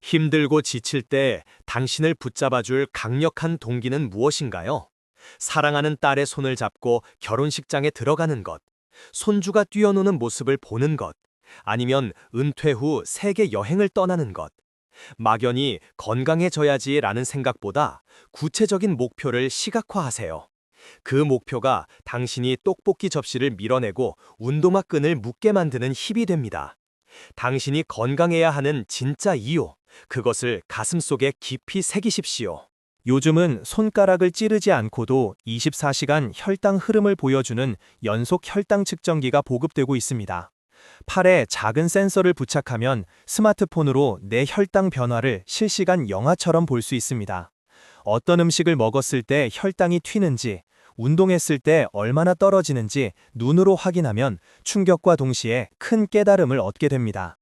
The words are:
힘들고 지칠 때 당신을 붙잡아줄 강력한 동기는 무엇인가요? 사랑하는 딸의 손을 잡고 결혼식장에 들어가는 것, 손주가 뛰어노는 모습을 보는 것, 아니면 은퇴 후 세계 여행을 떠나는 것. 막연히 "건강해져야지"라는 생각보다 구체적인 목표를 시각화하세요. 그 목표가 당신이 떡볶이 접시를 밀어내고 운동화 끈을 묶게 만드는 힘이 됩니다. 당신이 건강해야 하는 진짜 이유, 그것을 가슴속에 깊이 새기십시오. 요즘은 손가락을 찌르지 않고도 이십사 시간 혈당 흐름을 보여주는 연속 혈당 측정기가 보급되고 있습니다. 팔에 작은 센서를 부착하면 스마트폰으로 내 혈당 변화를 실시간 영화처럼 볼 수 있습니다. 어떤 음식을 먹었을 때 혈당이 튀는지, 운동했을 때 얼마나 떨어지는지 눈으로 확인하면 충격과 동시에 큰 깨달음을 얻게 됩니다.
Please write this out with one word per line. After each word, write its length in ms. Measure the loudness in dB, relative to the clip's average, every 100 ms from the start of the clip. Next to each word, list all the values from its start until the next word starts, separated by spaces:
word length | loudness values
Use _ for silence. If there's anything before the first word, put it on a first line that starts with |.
힘들고 600 | 0 0 2 2 2 2
지칠 400 | 0 -6 -4 -6
때 420 | -2 0 0 -2 _ _ -8
당신을 480 | -6 -4 -2 -2 -2
붙잡아줄 720 | -8 -4 -2 0 0 -2 -2
강력한 640 | -6 -6 -2 -2 -2 -4 -4
동기는 520 | -6 -6 -4 -4 -4
무엇인가요? 800 | 0 0 0 -6 -6 -6 -6 -8 _ _ _ -20 -12
사랑하는 560 | -4 0 2 2 -2 0
딸의 240 | 0 2 -2
손을 320 | -4 -4 -4
잡고 440 | -6 _ -2 -2 -2 _
결혼식장에 680 | -6 -2 -2 -4 -6 -2 -2
들어가는 520 | -2 -2 0 0 -4
것, 180 | -8 -14 _ _ _ _ -18
손주가 500 | -8 0 0 2 0
뛰어노는 560 | 0 2 2 4 2 0
모습을 380 | -2 -4 -2 -2
보는 400 | -2 -2 -2 -2
것, 180 | -6 -12 _ _ _ -16
아니면 480 | -6 -4 2 0 0 -8 _ -4
은퇴 360 | -2 -2 -2
후 300 | 0 -2 -2 -4
세계 460 | -6 -4 0 0
여행을 380 | -2 -2 0 0
떠나는 440 | 2 0 0 -2
것. 180 | -6 -12 _ _ _ _ _ -20 -2
막연히 600 | 0 2 2 0 -2 -4 _ -16
"건강해져야지"라는 1300 | -4 -2 0 0 0 0 0 0 0 0 0 -2
생각보다 800 | -4 -4 -4 -4 -6 -2 -2 -4 _ _ _
구체적인 680 | -8 -6 0 0 2 0 -2
목표를 520 | -4 -4 -4 -2 -2
시각화하세요. 1000 | -4 -6 -6 -6 -6 -6 -6 -8 -10 -14 _ _ _ -20 -20
그 120 | -2 0
목표가 720 | 2 0 -2 -4 0 -2 -4 _
당신이 540 | -12 -8 -6 -4 -2 -2
떡볶이 460 | -2 -2 -2 -2 -2
접시를 420 | -4 -6 -4 -4
밀어내고 680 | -4 -2 -2 -2 -4 -4 -6 _ _
운동화 440 | -4 2 4 2
끈을 340 | 0 0 0 -2
묶게 380 | -6 -2 0
만드는 400 | 2 0 -2 -4
힘이 320 | -6 -4 -2 0
됩니다. 520 | -2 -2 -8 -10 -14 _ _ _ -20 -20 -6
당신이 480 | -4 -2 -2 -4 -4
건강해야 640 | -4 -2 2 2 4 2
하는 320 | 2 -2 -2 -6
진짜 460 | -6 -4 -2 -2
이유, 400 | -2 -2 -2 -4 -8 _ -20 _
그것을 540 | 2 2 2 -2 -4 -8
가슴속에 680 | -8 -4 -2 -2 0 0 -2
깊이 420 | -10 -12 -6 -4
새기십시오. 840 | -2 -2 -2 -2 -4 -6 -6 -8 -14 _ _ _ 0
요즘은 560 | 2 4 4 4 0 -4
손가락을 640 | -2 0 4 4 6 2
찌르지 400 | 2 0 2 2
않고도 640 | 2 0 -4 0 2 2 -4 -8
이십사 480 | -4 -4 -2 -2
시간 380 | -2 0 0 0 -6
혈당 420 | -6 0 2 2
흐름을 380 | 2 2 4 2
보여주는 600 | 2 2 0 -2 -4 -4 _ _
연속 380 | -4 -2 0 -2
혈당 420 | -2 -4 0 0 0
측정기가 560 | -4 -2 0 2 0
보급되고 540 | 0 -2 -2 -2 0 0
있습니다. 560 | -2 -6 -6 -8 -10 _ _ _ -20 -20 -6
팔에 400 | 2 6 6 4
작은 380 | -2 -2 0 2
센서를 460 | 2 2 4 2
부착하면 720 | 2 0 -2 -2 -2 -2 -2 -6 _ -10
스마트폰으로 920 | 2 2 4 0 2 2 4 2 0
내 240 | -2 0 0
혈당 420 | 0 0 2 0
변화를 540 | 0 -2 0 0 -2 -6
실시간 640 | -2 -2 0 0 0 0
영화처럼 560 | -2 0 0 2 2 2
볼 160 | -2
수 140 | -2 -4
있습니다. 560 | -4 -6 -6 -8 -10 _ _ _ -20 -14
어떤 360 | -2 0 4 4
음식을 360 | 4 4 2 4
먹었을 460 | 2 2 -2 -4
때 280 | 0 0 0
혈당이 480 | -2 -6 0 0 0
튀는지, 640 | -2 0 0 0 -4 -8 _ _ _ -4
운동했을 600 | 0 4 4 4 2 0
때 260 | 4 4 4
얼마나 400 | -2 0 2 2
떨어지는지 800 | 4 4 4 2 -2 -2 -2 -4 -6 _
눈으로 420 | -4 2 6 6 4
확인하면 640 | 2 0 0 0 -2 -2 _ _
충격과 520 | -6 0 2 4 4 4
동시에 540 | 2 -2 -2 -2 -4 _
큰 300 | -2 0 2
깨달음을 520 | 2 4 4 4 2
얻게 280 | -2 -2 0
됩니다. 500 | 0 -2 -4 -10 -12